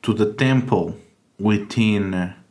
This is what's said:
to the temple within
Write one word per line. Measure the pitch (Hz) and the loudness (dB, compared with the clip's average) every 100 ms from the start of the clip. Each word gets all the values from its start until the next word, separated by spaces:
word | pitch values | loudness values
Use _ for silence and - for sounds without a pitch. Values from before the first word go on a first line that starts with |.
to | - | -2
the | 101 104 | 0 0
temple | - 131 131 123 101 85 - - _ _ _ | 0 2 2 2 0 0 -6 -16 _ _ _
within | 101 104 104 - 110 104 98 92 90 - _ | 0 0 -2 0 2 2 -2 -4 -4 -8 _